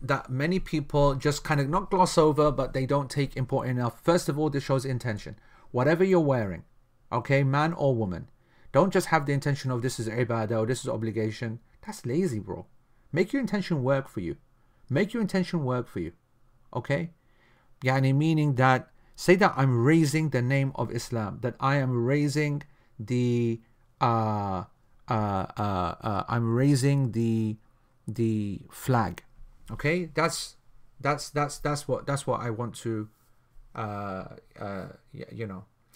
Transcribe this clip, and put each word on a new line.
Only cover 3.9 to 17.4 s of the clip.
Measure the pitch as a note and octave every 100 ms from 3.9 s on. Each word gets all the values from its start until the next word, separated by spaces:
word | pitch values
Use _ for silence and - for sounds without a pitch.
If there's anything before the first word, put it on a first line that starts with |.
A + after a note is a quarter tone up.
| -
First | - F3 -
of | D3
all, | D#3
this | C#3
shows | - C3+
intention. | C3+ B2 B2 G#2 - - _ - -
Whatever | A#2+ C#3 E3+
you're | F#3+ F3
wearing, | D3 B2 G2+ F2 - _ _ _ -
okay, | A#2+ B2 C#3
man | C3+ C#3 D#3+
or | - C#3 A#2
woman, | G2 E2 - _ _ _ -
don't | C#3 F#3+
just | F#3 -
have | D#3+ C#3+
the |
intention | C#3+ D3 C#3 C3
of | B2
this | B2 -
is | A2
ibadah | A2+ A#2+ A#2 G#2+ A2
or | A2
this | B2+
is | B2+
obligation. | A2+ A2 G#2+ A2 G#2+ A#2 A#2 _ _ -
That's | G#3 A#2+
lazy, | D3+ F#3 G#2+
bro. | F#2 F2 - - _ _ _
Make | D3+ -
your | C#4
intention | A#3 G#3 F#3 D3+
work | B2+ C#3 C3+
for | G#2+
you. | E2 - _ _ _ _ -
Make | C3+ G#3
your | A#3
intention | G3 F#3+ F3+ E3+ B2+
work | B2 A#2+
for | B2+
you. | - - _ _ _ _ - -
Okay? | - D#3 E3+ _ _ _